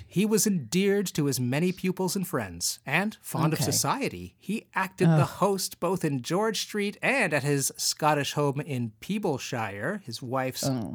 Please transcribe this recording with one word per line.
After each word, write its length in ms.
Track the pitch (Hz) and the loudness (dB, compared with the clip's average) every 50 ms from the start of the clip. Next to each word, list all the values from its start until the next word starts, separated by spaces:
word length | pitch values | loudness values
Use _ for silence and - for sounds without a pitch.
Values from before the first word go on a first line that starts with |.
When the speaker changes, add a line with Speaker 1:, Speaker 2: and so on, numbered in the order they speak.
| - - | -12 -4
Speaker 1:
he 160 | - 170 208 | 0 2 2
was 220 | 214 220 214 - | 4 4 4 4
endeared 600 | 220 196 170 123 110 156 180 196 196 196 202 202 175 | 4 2 0 0 0 2 2 4 4 2 2 0 0
to 180 | - - 147 | -2 0 0
his 120 | 143 127 127 | 0 0 0
many 320 | 127 120 131 147 175 185 | 0 0 2 2 2 0
pupils 440 | 180 - - 185 180 - 185 180 - | 0 0 -2 -2 -2 0 -2 -2 -2
and 100 | 202 175 | -2 -4
friends, 540 | - - 135 107 95 85 85 - - - - _ | -2 -2 -4 -4 -4 -6 -4 -4 -4 -4 -6 _
and 320 | - 139 170 196 220 208 - | -2 0 0 0 0 -4 -8
fond 320 | - - - - 165 160 | -10 -6 -2 0 2 2
of 60 | 156 147 | 2 2
Speaker 2:
Okay. 100 | 117 156 | 0 0
Speaker 1:
society. 640 | - - - 139 185 269 262 170 - 87 90 90 - _ | 2 2 0 0 0 0 -2 -4 -4 -6 -10 -12 -14 _
He 240 | - - 202 - - _ - | -6 -6 -6 -6 -6 _ -4
acted 340 | 185 190 185 - - 185 165 | -2 -2 -2 0 4 4 6
the 40 | 160 151 | 6 6
Speaker 2:
Ugh. 60 | 135 - | 4 2
Speaker 1:
host 500 | - - 175 202 196 190 - - - - | 2 0 0 2 2 0 -2 -6 -4 -4
both 240 | - 175 190 180 - | -2 0 0 0 0
in 180 | 156 139 131 | 0 0 -2
George 360 | 120 - 156 190 220 226 208 - | -2 -2 0 0 0 0 0 -2
Street 380 | - - - 208 202 208 208 - | -4 -4 -2 -2 -2 -2 -2 -2
and 320 | - 185 247 277 220 175 151 | 0 0 2 2 2 2 2
at 80 | 143 123 | 2 2
his 260 | 147 143 139 131 - - | 2 2 2 0 -2 -4
Scottish 560 | - - - - - 160 151 151 147 139 - | -2 -2 -2 0 2 2 4 4 4 2 0
home 280 | - 151 147 143 131 143 | 0 0 0 2 0 -2
in 320 | 147 165 135 123 120 113 107 _ | -4 -4 -2 -2 -2 -4 -6 _
Peebleshire, 1000 | - - 196 214 208 185 139 123 - - - 120 110 101 101 101 110 151 202 202 | -6 -4 -4 -2 0 0 -2 -2 -4 -6 -4 -4 -4 -4 -4 -4 -4 -4 -4 -6
his 200 | - - 110 - | -8 -12 -12 -10
wife's 420 | 139 120 127 131 131 131 127 - - | -8 -4 -2 -2 -2 -2 -4 -2 -2
Speaker 2:
Oh. 300 | 139 131 123 107 - | -2 -2 -2 -4 -6